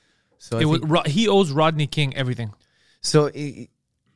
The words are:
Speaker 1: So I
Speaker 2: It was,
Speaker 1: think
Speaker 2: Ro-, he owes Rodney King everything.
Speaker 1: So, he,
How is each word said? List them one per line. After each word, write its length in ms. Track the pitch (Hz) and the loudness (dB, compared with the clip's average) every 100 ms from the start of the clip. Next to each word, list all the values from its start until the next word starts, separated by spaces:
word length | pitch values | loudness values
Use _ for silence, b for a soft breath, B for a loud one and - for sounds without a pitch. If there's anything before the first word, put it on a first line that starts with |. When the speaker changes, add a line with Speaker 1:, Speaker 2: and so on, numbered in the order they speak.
| _ _ _ _ | _ _ _ _
Speaker 1:
So 200 | - 113 | -8 -2
I 40 | |
Speaker 2:
It 40 | 151 | 0
was, 140 | 160 | 0
Speaker 1:
think 100 | 156 | 2
Speaker 2:
Ro-, 120 | 165 151 | 0 0
he 200 | 151 220 | 0 4
owes 240 | 196 170 | 4 2
Rodney 360 | 139 160 151 147 | 2 0 2 -2
King 280 | - 139 135 | 0 -2 -2
everything. 380 | 127 120 113 - _ _ _ _ | -4 -4 -8 -10 _ _ _ _
Speaker 1:
So, 260 | - 156 147 | 0 2 2
he, 360 | 135 147 - 117 _ _ _ _ | -2 -10 -12 -18 _ _ _ _